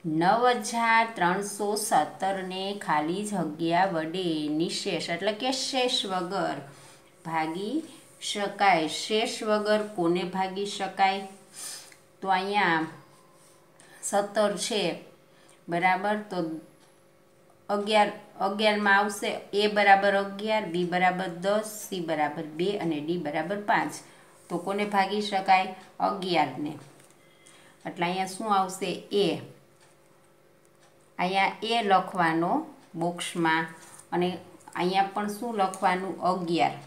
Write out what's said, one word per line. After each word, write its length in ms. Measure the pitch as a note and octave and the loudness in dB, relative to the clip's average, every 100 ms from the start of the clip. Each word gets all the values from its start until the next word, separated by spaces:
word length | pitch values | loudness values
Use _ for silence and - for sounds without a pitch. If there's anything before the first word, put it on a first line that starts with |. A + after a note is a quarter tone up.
| E3+ | -2
નવ 380 | D#3 F3 A3+ B3 A#3 G#3 | 2 4 6 4 2 -2
હજાર 400 | A3+ A3+ A3+ A#3 - | 0 4 4 2 2
ત્રણસો 520 | F3 F#3+ G3+ - G#3 G#3 | 2 2 -4 -4 -2 -2
સત્તરને 880 | - F3 D3+ - F#3+ F#3+ F#3 F#3 G3 G3+ F#3 | 2 2 2 -2 -4 -2 -4 -6 -6 -6 0
ખાલી 380 | D3+ D#3 F#3+ G#3 | 0 0 -4 -4
જગ્યા 540 | G3+ D#3 D3+ E3 E3+ F#3+ | -4 -4 -2 0 2 2
વડે 640 | E3 D#3+ F3+ F3 D#3 D3 D3+ | 0 -4 -4 -2 -2 -2 -2
નિશેષ, 500 | F#3 - G3+ E3 D#3 | -2 -2 -4 -4 -4
એટલે 240 | E3+ G3 | -2 -2
કે 180 | G#3 B3+ | -2 -2
શેષ 540 | C4 - C4 B3 - G3+ | -2 -2 0 0 0 -2
વગર 560 | F#3 F3 G3 E3 C#3+ C#3 - - - - _ E3 | -4 -2 -2 -2 -4 -12 -20 -20 -20 -20 _ -4
ભાગી 580 | E3 D#3+ E3+ G#3 D4+ - - - - | -2 -2 -4 -4 -4 -6 -20 -20 -12
શકાય. 680 | - G#3+ G3+ - G3 E3+ D#3 | -8 -4 -4 2 4 6 2
શેષ 560 | - - A3 A#3 - | -4 0 0 0 -4
વગર 400 | A3 G#3+ G#3 G#3+ G#3 - | 0 0 2 0 0 0
કોને 280 | E3+ F3+ F3+ F#3 | 2 2 0 -2
ભાગી 300 | F#3+ F#3 G3+ | -2 -2 -6
શકાય? 640 | - F#3+ - F#3+ G3 F#3+ - - - - - - - _ _ | -4 -6 2 2 2 -8 -16 -20 -16 -14 -14 -18 -20 _ _
તો 60 | F#3+ | 0
અહીંયા 580 | F#3 G3 G#3 F#3 E3 D#3+ - - - - - - - _ _ - - | 0 2 2 4 2 0 -8 -20 -20 -20 -20 -20 -20 _ _ -20 -10
સત્તર 520 | - G3+ G3+ G#3+ G#3 F3+ | 0 0 0 2 2 0
છે, 240 | - G#3+ F3 D3 - - _ - - - - | -2 0 0 -2 -12 -20 _ -20 -20 -20 -4
બરાબર. 480 | E3+ F#3 F#3 G3+ G#3+ G#3 | 2 2 2 0 -2 -2
તો 80 | F3+ D#3+ D#3+ - _ _ _ _ _ _ _ _ _ - | -4 -4 -6 -14 _ _ _ _ _ _ _ _ _ -4
અગિયાર, 420 | G3+ G#3 G#3+ G3 - - - | -4 2 4 4 0 -16 -4
અગિયારમાં 580 | F#3+ G#3 G#3+ G#3 G3+ G3 | -2 2 2 4 4 4
આવશે 300 | G#3 G#3 A3+ - - | 4 -2 -4 -6 -4
એ 140 | G3+ G#3 | 0 2
બરાબર 460 | G#3 G3+ G3 G3+ G3 | 4 6 8 6 2
અગિયાર, 500 | G3+ G3 G#3+ G#3+ F#3 | 0 -6 -2 -2 0
બી 200 | E3+ F3 | -2 0
બરાબર 440 | F3+ F#3 F3+ F#3 E3+ | 2 2 2 -6 -2
દસ, 240 | F#3+ G#3 G#3+ - - | 0 0 -2 -10 -8
સી 100 | F#3+ | -6
બરાબર 440 | E3 D3+ D3 E3 | -2 0 -2 -2
બે 260 | D3+ D3+ F#3 G3+ | -10 -2 -2 0
અને 200 | E3 D3+ | -2 -2
ડી 180 | D3 F3+ | -2 -4
બરાબર 420 | D3 D#3+ D#3+ G3+ G#3 | -2 -4 -4 -4 0
પાંચ. 220 | F#3+ - - - - - - - | 0 0 -8 -16 -20 -20 -20 -8
તો 80 | E3+ | -6
કોને 280 | G3 G3+ G#3 | -4 -4 0
ભાગી 360 | G3+ F#3+ G#3 | 2 2 -2
શકાય? 540 | G#3 F#3+ F#3+ F#3+ F#3+ - - - | -2 -2 4 4 4 -8 -18 -2
અગિયારને. 760 | F#3 G3 F#3 E3 C#3+ C3+ D3+ D3 - - - _ _ _ - - - - E3 | -2 -2 0 2 2 -2 -8 -8 -16 -20 -20 _ _ _ -20 -20 -20 -16 -14
એટલે 200 | F3+ F3 | -4 -2
અહીંયા 280 | F#3+ F#3 - | -2 -4 -6
શું 200 | A3 G3 | 0 2
આવશે? 340 | F#3 F#3 F#3 F3 - | 2 -2 -6 -6 -2
એ. 160 | G3+ F3 C#3 - - _ _ - _ _ _ _ _ _ _ _ _ _ _ _ - | 2 2 0 -8 -20 _ _ -20 _ _ _ _ _ _ _ _ _ _ _ _ -4
અહીંયા 360 | F3+ F#3+ F#3+ - | 0 2 2 0
એ 200 | A3 A3+ | -2 0
લખવાનો 680 | G3+ F#3+ F#3 F#3 E3 D#3+ F3 C4 D#4+ - - E3 | 4 4 4 0 2 2 2 0 -4 -16 -14 -4
બોક્સમાં, 720 | E3+ F3 - F3+ E3 D#3+ E3+ - - - - | -4 -2 -8 0 2 2 0 -10 -20 -20 -4
અને 160 | E3+ F3+ F3 - - - - | 0 0 -2 -14 -20 -14 -4
અહીંયા 360 | F3 F#3+ G3 | 0 2 0
પણ 160 | G#3+ G#3 G#3 | -2 -4 -4
શું 160 | A#3+ A3 | -6 -2
લખવાનું? 600 | F#3+ - F#3+ F#3 F#3+ E3+ B2 | -2 0 0 0 -4 -2 0
અગિયાર. 440 | F#3 E3 E3 C#3+ - | 0 0 2 0 -2